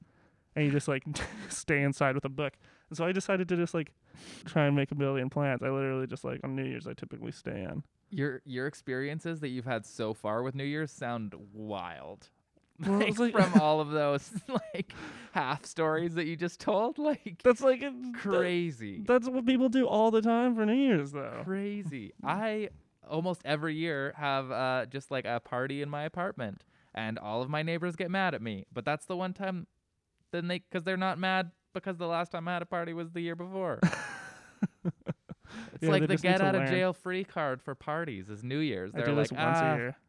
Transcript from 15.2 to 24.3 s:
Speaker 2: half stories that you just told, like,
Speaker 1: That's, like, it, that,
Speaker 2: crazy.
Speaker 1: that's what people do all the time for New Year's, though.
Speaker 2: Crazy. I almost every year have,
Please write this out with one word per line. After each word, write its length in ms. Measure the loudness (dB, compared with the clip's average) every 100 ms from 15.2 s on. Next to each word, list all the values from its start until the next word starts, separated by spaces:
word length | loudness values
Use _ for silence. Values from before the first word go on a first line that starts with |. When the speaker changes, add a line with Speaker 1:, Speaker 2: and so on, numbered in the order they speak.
| -6
Speaker 2:
half 340 | -2 -2 -4 -6
stories 500 | -2 0 2 0 -2
that 100 | -2
you 100 | -2
just 240 | -4 -2
told, 380 | 0 2 2 0
like, 440 | 0 -2 -6 4 6
Speaker 1:
That's, 160 | 8
like, 200 | 6 4
it, 120 | 0 -6 -8
that, 40 | -6
Speaker 2:
crazy. 840 | 0 2 4 2 0 -4 -8 -2 4
Speaker 1:
that's 220 | 4 4
what 160 | 0 2
people 240 | 4 4
do 180 | 4 4
all 240 | 6 6
the 100 | 6
time 320 | 6 4 4
for 120 | 4 4
New 80 |
Year's, 400 | 6 6 4 2
though. 300 | -4 -8 -6 -4
Speaker 2:
Crazy. 640 | -4 -4 -4 -6 -8 -10 -6
I 480 | -4 -2 -2 -2 -6 -10 _ _ -6
almost 320 | -2 -2 -2
every 320 | -2 -2 0 -2
year 380 | -2 -2 -4 -2
have, 340 | 0